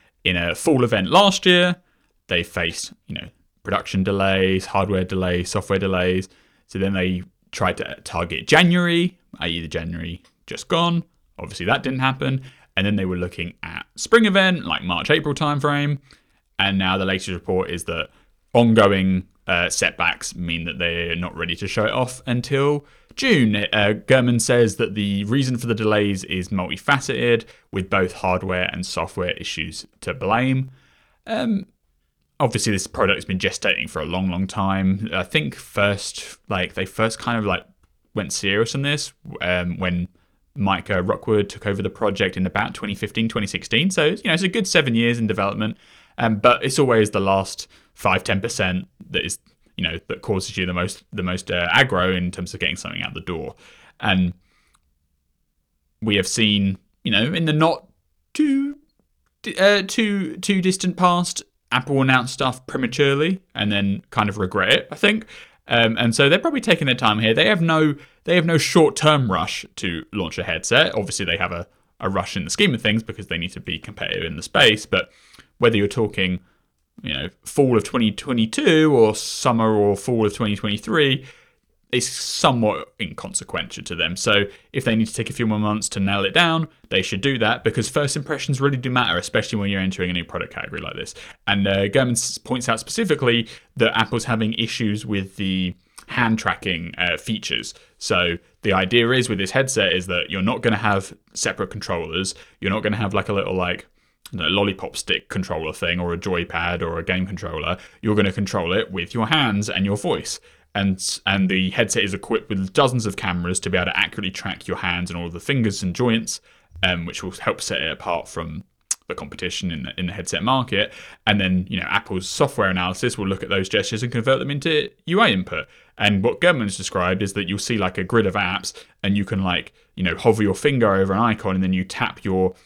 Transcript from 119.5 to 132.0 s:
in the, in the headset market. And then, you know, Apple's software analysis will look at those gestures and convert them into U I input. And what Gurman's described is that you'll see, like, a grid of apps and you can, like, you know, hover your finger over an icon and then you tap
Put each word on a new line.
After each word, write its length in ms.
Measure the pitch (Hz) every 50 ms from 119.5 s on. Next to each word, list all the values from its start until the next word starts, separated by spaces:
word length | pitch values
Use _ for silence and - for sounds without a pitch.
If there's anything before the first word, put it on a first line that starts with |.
| - - - 92
in 120 | 82 76 65
the, 100 | - - -
in 100 | 90 87
the 40 |
headset 320 | 87 98 87 - - 85 87
market. 480 | 117 131 135 123 - - 98 107 - - - - - - - -
And 140 | - 107 104
then, 260 | 95 92 92 92 90 -
you 100 | - 92
know, 60 | - -
Apple's 400 | - 101 - - 98 92 95 -
software 420 | - - 156 135 - - 104 95
analysis 480 | 92 92 90 92 95 - - 123 120 -
will 100 | 101 95
look 140 | 95 92
at 60 | - -
those 220 | 98 98 95 92
gestures 340 | - 104 98 - 113 107 120
and 80 | 120
convert 280 | 117 120 113 127 135 131
them 120 | 123 131
into 380 | 143 147 - 175 160 151 - - - _ _
U 160 | - 165 196
I 80 | 233 196
input. 380 | 107 95 90 - - 80 73 - - - - _ _ -
And 240 | 104 107 104 95
what 200 | 95 120 - -
Gurman's 340 | - 175 175 135 113 101 92
described 460 | - 92 - - 95 90 90 92 92
is 100 | 104 98 95
that 140 | 104 101 85
you'll 100 | 98 101
see, 200 | - - 120 107
like, 200 | 95 92 90 -
a 60 | 95
grid 220 | 90 - 117 107
of 80 | 95 85
apps 400 | 101 98 90 92 101 - - - - - _ _ _
and 140 | - 98 101
you 80 | 101 98
can, 200 | - 117 95 95
like, 280 | 92 87 82 - - - _ _ _ _
you 80 | - 92
know, 140 | 90 80 -
hover 260 | - 123 110 110 110
your 120 | 104 95
finger 380 | - - 147 139 131 117 104 98
over 200 | 95 95 95 95
an 60 | 101
icon 360 | 117 120 107 104 - 104 95
and 80 | 92 95
then 80 | 92
you 140 | 92 92 92
tap 400 | 92 - -